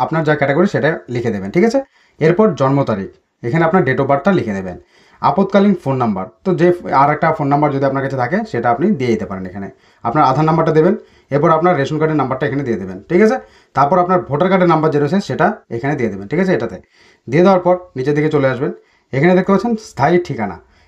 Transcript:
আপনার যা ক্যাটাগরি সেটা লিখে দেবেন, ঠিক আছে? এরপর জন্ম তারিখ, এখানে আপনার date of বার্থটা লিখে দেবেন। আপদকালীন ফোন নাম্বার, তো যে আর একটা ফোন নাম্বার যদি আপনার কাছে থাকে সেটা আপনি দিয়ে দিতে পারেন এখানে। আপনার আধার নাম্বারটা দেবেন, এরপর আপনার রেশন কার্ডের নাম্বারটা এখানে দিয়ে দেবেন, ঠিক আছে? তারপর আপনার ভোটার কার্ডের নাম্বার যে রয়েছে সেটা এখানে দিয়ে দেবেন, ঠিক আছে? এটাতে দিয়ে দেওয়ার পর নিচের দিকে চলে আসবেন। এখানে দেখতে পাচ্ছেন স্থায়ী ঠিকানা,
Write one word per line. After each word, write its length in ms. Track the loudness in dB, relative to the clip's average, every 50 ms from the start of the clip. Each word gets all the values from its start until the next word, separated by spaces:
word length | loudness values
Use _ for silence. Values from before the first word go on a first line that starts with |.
| -2
আপনার 180 | -2 -2 -2 0 0
যা 60 | 0 0
ক্যাটাগরি 280 | 0 0 2 2 2 2 0
সেটা 140 | 0 0 0 -2 -4 -8 -8 -6
লিখে 160 | -4 -4 -4 -4
দেবেন, 140 | -4 -6 -2 0
ঠিক 100 | 2 2 2
আছে? 100 | 2 -2 -4 -4 _ _ _ _ _ _
এরপর 260 | 0 2 2 2 2 0 2 0
জন্ম 180 | 0 0 2 0 0 0
তারিখ, 200 | -2 -4 -6 -10 -14 _ _ _ _ _
এখানে 200 | -6 -4 0 0 0 2
আপনার 140 | 2 2 2
date 140 | 2 0 0
of 40 | 0 0
বার্থটা 200 | 0 0 2 0 0 0
লিখে 160 | -2 -2 -6 -6
দেবেন। 200 | -6 -8 -12 -12 -16 _ _ _ _ _ _ _
আপদকালীন 520 | -2 0 0 0 0 2 2 2 4 4 2 0
ফোন 140 | -2 -4 -2 0
নাম্বার, 240 | 0 -2 -2 -4 -6 -10 -14 _ _
তো 60 | -2 0 2
যে 80 | 2 2 2 0 -4 -2 2 2
আর 80 | 2 2 2
একটা 140 | 0 0 0 0 0
ফোন 100 | 0 0
নাম্বার 160 | 2 2 2 0 0
যদি 100 | 0 -2 -2
আপনার 140 | -2 -2 -4
কাছে 140 | -4 -4 -4
থাকে 160 | -2 -2 -2 -4 -4 -4
সেটা 180 | -6 -2 0 0 0
আপনি 120 | 0 0 0 0 0
দিয়ে 100 | 0 -2 -2
দিতে 120 | -2 -4 -8
পারেন 140 | -8 -10 -10 -10
এখানে। 180 | -10 -12 -12 -12 -14 _ _ _ _ _ -8
আপনার 180 | -2 0 2 2 2
আধার 160 | 2 2 2 2
নাম্বারটা 240 | 2 2 0 2 4 4
দেবেন, 160 | 4 4 2 -2 -6 _ _ _ _ _ -2
এরপর 160 | 0 2 2 2
আপনার 160 | 4 2 2 2 0
রেশন 160 | -2 -2 -2 -2
কার্ডের 180 | 0 0 0 -2
নাম্বারটা 240 | -2 -2 -4 -4 -4 -4
এখানে 140 | -4 -4 -4 -4
দিয়ে 100 | -4 -4
দেবেন, 160 | -6 -10 -10 -14 -6 0
ঠিক 100 | 2 4 4
আছে? 100 | 4 2 -2 -6 -14 _ _ _ _ _
তারপর 200 | 0 2 2 2 2
আপনার 160 | 2 2 0 -2 0 -2
ভোটার 200 | -2 0 2 2
কার্ডের 200 | 2 2 4 4
নাম্বার 160 | 2 2 2 0 0
যে 40 | 0
রয়েছে 160 | 0 0 0 -2 -2 -2
সেটা 180 | -2 0 0 -2 -2 -6 _ _ -8
এখানে 180 | -6 -4 -4 -2 -2
দিয়ে 120 | -4 -4
দেবেন, 140 | -4 -8 -8 -4
ঠিক 100 | -2 -2 0
আছে? 80 | 0 0
এটাতে 200 | -2 -2 -6 -8 -14 -18 _ _ _ _ _ _ _ _ -2
দিয়ে 140 | 2 4 4
দেওয়ার 180 | 4 4 4 2
পর 80 | 2 0 0 -2 -10 _
নিচের 180 | -4 -2 0 0
দিকে 120 | 0 0 0 2
চলে 120 | 2 0 0
আসবেন। 180 | 0 -2 -4 -6 -6 -10 _ _ _ _ _ _
এখানে 200 | -2 0 2 4 4 2
দেখতে 120 | 2 2
পাচ্ছেন 200 | 0 0 0 -2 -4 -4 -6 -12
স্থায়ী 260 | -4 -2 2 2 2 2 0
ঠিকানা, 300 | -2 -6 -6 -6 -8 -8 -12 -18 _ _ _ _